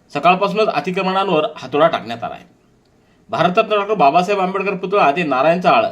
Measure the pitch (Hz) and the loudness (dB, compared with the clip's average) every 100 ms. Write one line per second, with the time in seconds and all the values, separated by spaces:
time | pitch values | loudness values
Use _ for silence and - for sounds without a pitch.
0 | _ 143 165 185 196 214 214 147 185 185 | _ 0 2 2 0 0 0 -2 -2 -2
1 | 185 190 196 156 - - 131 147 160 104 | -2 -2 0 0 -2 -6 -4 2 2 2
2 | 107 117 85 57 - _ _ _ _ _ | -6 -10 -10 -12 -20 _ _ _ _ _
3 | _ _ - 117 170 185 214 208 202 214 | _ _ -6 -2 0 0 0 0 -2 2
4 | 139 165 185 202 190 190 190 185 185 202 | 2 2 0 -2 -2 -4 -4 -6 -2 2
5 | 147 175 156 127 156 180 180 127 104 | 2 0 0 0 2 2 2 2 2